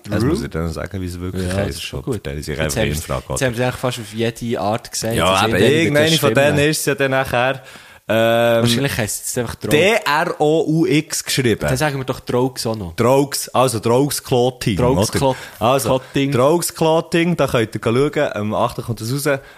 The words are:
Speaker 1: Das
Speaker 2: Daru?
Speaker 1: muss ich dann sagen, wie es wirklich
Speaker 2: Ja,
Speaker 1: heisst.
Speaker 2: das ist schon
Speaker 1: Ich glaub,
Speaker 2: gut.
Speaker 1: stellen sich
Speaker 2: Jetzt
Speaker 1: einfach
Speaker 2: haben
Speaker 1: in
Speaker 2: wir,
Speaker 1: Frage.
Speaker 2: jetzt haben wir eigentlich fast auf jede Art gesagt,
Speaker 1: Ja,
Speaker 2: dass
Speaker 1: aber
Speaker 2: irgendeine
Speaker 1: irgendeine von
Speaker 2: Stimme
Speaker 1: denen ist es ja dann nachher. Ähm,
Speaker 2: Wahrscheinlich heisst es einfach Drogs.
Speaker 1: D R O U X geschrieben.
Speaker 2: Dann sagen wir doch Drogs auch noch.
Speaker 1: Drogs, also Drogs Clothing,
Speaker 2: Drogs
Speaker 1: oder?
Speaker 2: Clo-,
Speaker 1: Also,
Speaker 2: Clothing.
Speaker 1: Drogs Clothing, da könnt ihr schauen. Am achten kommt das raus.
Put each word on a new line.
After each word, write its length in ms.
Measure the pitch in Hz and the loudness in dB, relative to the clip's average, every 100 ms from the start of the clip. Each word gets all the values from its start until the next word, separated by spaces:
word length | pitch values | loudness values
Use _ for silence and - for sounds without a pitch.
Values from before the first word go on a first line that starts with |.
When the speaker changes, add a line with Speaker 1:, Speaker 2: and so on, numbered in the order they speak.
Speaker 1:
Das 160 | 104 104 | -6 -2
Speaker 2:
Daru? 60 | 127 | 0
Speaker 1:
muss 100 | 175 | -2
ich 60 | - | -4
dann 180 | 80 82 | -4 -4
sagen, 320 | - - 95 | -6 -8 -6
wie 40 | 90 | -8
es 140 | 87 | -8
wirklich 280 | 90 92 90 | -8 -6 -4
Speaker 2:
Ja, 60 | 98 | -2
Speaker 1:
heisst. 140 | 87 | -4
Speaker 2:
das 60 | 69 | -6
ist 40 | |
schon 180 | - 69 | -8 -8
Speaker 1:
Ich 40 | 135 | -6
glaub, 80 | 107 | -6
Speaker 2:
gut. 60 | |
Speaker 1:
stellen 220 | 71 73 | -6 -8
sich 140 | 71 71 | -6 -4
Speaker 2:
Jetzt 20 | |
Speaker 1:
einfach 140 | 78 71 | -2 0
Speaker 2:
haben 60 | 71 | -2
Speaker 1:
in 40 | |
Speaker 2:
wir, 80 | 76 | -2
Speaker 1:
Frage. 220 | - 64 - | -4 -6 -4
Speaker 2:
jetzt 120 | 65 | -2
haben 160 | 131 117 | -2 0
wir 80 | 127 | -2
eigentlich 100 | - | -2
fast 200 | 127 120 | -6 -6
auf 140 | 101 | -8
jede 460 | 110 113 117 117 - | -4 -4 -4 -4 -2
Art 300 | 101 117 - | -2 -2 -6
gesagt, 240 | - 110 80 | -6 -4 0
Speaker 1:
Ja, 160 | 90 | 2
Speaker 2:
dass 100 | 95 | 2
Speaker 1:
aber 160 | 110 95 | 2 4
Speaker 2:
irgendeine 140 | 110 156 | 4 4
Speaker 1:
irgendeine 360 | 156 147 156 160 | 2 2 2 2
von 140 | 143 | 2
Speaker 2:
Stimme 140 | 123 147 143 | 4 4 4
Speaker 1:
denen 120 | 151 | 2
ist 100 | 151 | 0
es 40 | 151 | -2
ja 100 | 135 | 0
dann 160 | 135 | 0
nachher. 520 | 131 127 123 131 135 - - - - - | 0 0 0 0 -2 -10 -20 -20 -12 -2
Ähm, 500 | 110 113 117 117 117 | 2 4 4 4 4
Speaker 2:
Wahrscheinlich 340 | 117 117 139 - | 2 2 0 -2
heisst 280 | 104 - - | -4 -6 -6
es 100 | 123 | -6
einfach 160 | 113 | -6
Drogs. 160 | - 104 147 | -6 0 2
Speaker 1:
D 180 | 190 233 | 4 2
R 320 | 143 151 175 - | 0 0 0 0
O 220 | 151 160 139 | 2 2 2
U 180 | 160 151 | 2 2
X 360 | 147 156 - | 2 0 -6
geschrieben. 360 | - - 120 98 | -4 0 0 0
Speaker 2:
Dann 160 | - 127 | 0 0
sagen 220 | 151 139 | -2 -2
wir 60 | 131 | -6
doch 140 | 120 | -8
Drogs 440 | - 123 131 - 117 | -2 0 0 -2 -6
auch 100 | 110 | -6
noch. 200 | 87 - | -6 0
Speaker 1:
Drogs, 540 | 117 139 139 - - | 4 4 2 -4 -2
also 300 | 120 131 113 | 2 2 2
Drogs 440 | 113 123 143 - | 2 2 2 -2
Clothing, 540 | - 127 123 - 123 101 | 0 2 2 0 -2 0
Speaker 2:
Drogs 340 | 123 156 220 | 2 2 0
Speaker 1:
oder? 80 | 98 | 0
Speaker 2:
Clo-, 160 | 135 127 - - | 0 -2 -10 -2
Speaker 1:
Also, 300 | 110 139 - | 2 2 2
Speaker 2:
Clothing. 420 | 131 - 143 139 | -2 -2 -2 0
Speaker 1:
Drogs 420 | 120 139 170 - | 2 4 2 0
Clothing, 640 | - 160 165 165 170 175 160 | 0 2 2 0 0 0 0
da 80 | 135 | 2
könnt 300 | 127 110 - | 0 0 -2
ihr 40 | |
schauen. 480 | 117 123 147 151 143 | 0 2 2 0 -2
Am 220 | 104 107 95 | -2 -4 -2
achten 260 | 117 - | -2 -4
kommt 180 | 120 107 | -6 -6
das 140 | 113 | -4
raus. 260 | 143 147 131 - | -2 -2 -2 -6